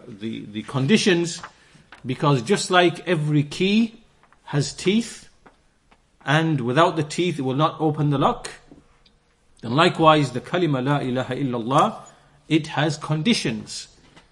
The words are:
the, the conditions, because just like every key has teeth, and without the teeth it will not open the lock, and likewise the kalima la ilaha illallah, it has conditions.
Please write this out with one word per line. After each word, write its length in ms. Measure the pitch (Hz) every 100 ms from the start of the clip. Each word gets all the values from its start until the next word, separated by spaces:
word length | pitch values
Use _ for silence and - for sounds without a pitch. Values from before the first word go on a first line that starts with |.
| -
the, 380 | 107 110 113 113
the 180 | 104
conditions, 800 | 107 127 135 214 - 170 170 - - - _ _ _ -
because 380 | 120 131 151 139
just 300 | 113 202 -
like 360 | 180 175 175 -
every 360 | 175 151 151
key 580 | 147 - 185 208 226 - _ _ _ _ -
has 280 | 143 123
teeth, 560 | - - 214 233 - - _ - _ _ _ _ _ _ _ -
and 360 | 147 160 147
without 340 | 117 127 175 160
the 80 |
teeth 340 | 151 - 180 156
it 60 |
will 100 | 131 131
not 240 | 156 -
open 300 | 156 151 147
the 80 | 143
lock, 320 | 180 233 - - _ - _ _ _ _ _ _ _ _
and 140 | 113 127
likewise 560 | 175 - 160 156 143
the 100 | 120
kalima 420 | - 180 170 135
la 140 | 127 147
ilaha 380 | 131 127 123 127
illallah, 640 | 139 120 113 139 202 - - - _ _ _
it 180 | 160 151
has 280 | - 156 147
conditions. 880 | - 156 156 226 156 113 104 - - _ _ - _